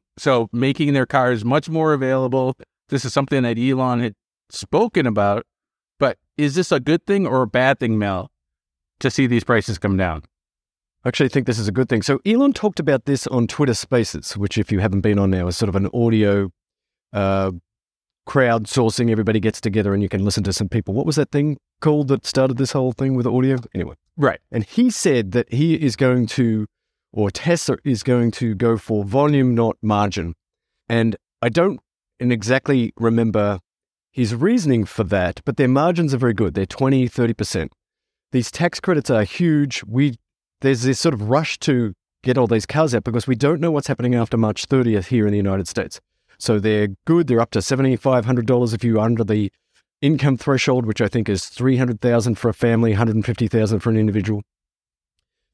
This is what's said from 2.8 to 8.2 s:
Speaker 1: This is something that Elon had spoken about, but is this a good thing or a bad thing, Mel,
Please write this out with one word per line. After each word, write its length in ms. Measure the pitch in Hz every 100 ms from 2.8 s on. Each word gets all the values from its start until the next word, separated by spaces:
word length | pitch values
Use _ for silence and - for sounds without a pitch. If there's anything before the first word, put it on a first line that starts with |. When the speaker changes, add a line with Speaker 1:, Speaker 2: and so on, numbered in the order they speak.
| -
Speaker 1:
This 160 | 139
is 80 | 127
something 300 | 139 139 143
that 160 | 120 117
Elon 400 | 127 131 127 123
had 160 | 120 101 _ _ _
spoken 540 | - - 156 226 -
about, 420 | 131 107 101 104 - _ _ _ _ -
but 180 | 135 - _ -
is 180 | 147
this 160 | 139 180
a 80 | 151
good 260 | 123 160 -
thing 200 | 202 175
or 160 | 127
a 60 | 120
bad 320 | 123 131 139
thing, 180 | 123 110
Mel, 320 | 104 95